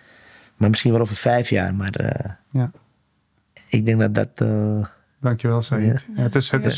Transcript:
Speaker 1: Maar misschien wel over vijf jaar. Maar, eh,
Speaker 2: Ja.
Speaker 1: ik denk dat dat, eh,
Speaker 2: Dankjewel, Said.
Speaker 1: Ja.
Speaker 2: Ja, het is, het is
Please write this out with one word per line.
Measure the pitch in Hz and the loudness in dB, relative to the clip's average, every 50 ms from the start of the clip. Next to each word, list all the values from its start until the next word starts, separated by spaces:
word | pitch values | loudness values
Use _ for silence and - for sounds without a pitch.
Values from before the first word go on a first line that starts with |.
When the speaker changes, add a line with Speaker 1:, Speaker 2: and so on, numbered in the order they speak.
| _ - - - - - - - - - _ | _ -20 -20 -20 -20 -20 -20 -20 -20 -14 _
Speaker 1:
Maar | - 107 104 | 0 2 2
misschien | 110 - - 123 113 | 2 2 2 2 2
wel | 117 | 2
over | 117 104 104 | 2 0 -2
vijf | - - 120 120 123 120 - | -2 0 2 2 2 0 0
jaar. | 104 98 90 92 92 | 0 0 0 0 -2
Maar, | 98 98 101 - | -4 -4 -4 -4
eh, | - - - - - - 98 92 - _ _ | -2 -2 -2 -2 -4 -6 -8 -10 -14 _ _
Speaker 2:
Ja. | - 131 123 151 - - _ _ _ _ _ _ _ _ _ _ _ _ _ _ - - - - | -4 -2 -2 -2 -6 -12 _ _ _ _ _ _ _ _ _ _ _ _ _ _ -20 -20 -8 -2
Speaker 1:
ik | - 113 107 | -2 0 2
denk | 113 113 110 | 2 2 2
dat | 110 107 104 | 2 2 2
dat, | 107 101 - - | 0 -2 -2 -2
eh, | - 117 110 107 107 107 107 107 107 104 - - _ _ _ _ _ | -2 -2 0 0 0 0 0 0 -2 -4 -6 -8 _ _ _ _ _
Speaker 2:
Dankjewel, | - 123 120 113 - 117 117 117 113 | -2 -2 -2 0 0 0 0 0 0
Said. | - - 110 107 117 117 135 - - | -2 -2 0 2 2 0 0 -2 -6
Speaker 1:
Ja. | 214 | -4
Speaker 2:
Ja, | 202 123 | -2 -2
het | 117 - | 0 0
is, | 139 131 - | 0 0 0
het | - 135 214 | 0 0 0
is | 214 151 | 0 0